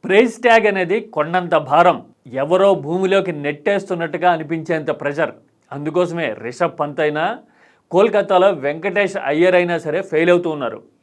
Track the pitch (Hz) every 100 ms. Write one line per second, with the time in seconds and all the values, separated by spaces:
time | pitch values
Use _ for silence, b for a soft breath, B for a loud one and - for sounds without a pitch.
0 | - 196 247 - 240 226 208 196 180 214
1 | 214 156 151 180 175 165 135 147 175 131
2 | - _ 127 123 147 180 196 180 143 175
3 | 190 190 175 156 143 147 - 202 196 175
4 | 165 151 180 165 151 160 156 160 147 151
5 | 143 143 147 - _ _ _ 139 147 165
6 | 180 165 147 - 113 127 170 160 147 143
7 | 151 151 175 240 b b b b _ 175
8 | 220 208 196 185 190 170 139 160 190 190
9 | 196 196 135 151 180 180 175 170 160 160
10 | 196 156 170 175 175 151 120 110 _ _